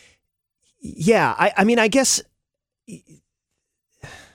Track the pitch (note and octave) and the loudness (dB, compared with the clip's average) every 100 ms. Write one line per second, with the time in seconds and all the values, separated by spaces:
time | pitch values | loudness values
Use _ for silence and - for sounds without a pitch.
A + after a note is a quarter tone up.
0 | _ _ _ _ _ _ _ _ - - | _ _ _ _ _ _ _ _ -16 -4
1 | E3+ A3 C3+ A2 F#3+ - G3+ A#3+ A3 C4+ | 0 2 2 0 0 2 0 2 2 0
2 | C4 - - _ _ _ _ _ - F#3+ | 0 -2 -6 _ _ _ _ _ -20 -20
3 | _ D3+ _ _ _ _ _ _ _ _ | _ -20 _ _ _ _ _ _ _ _
4 | - - - | -20 -20 -20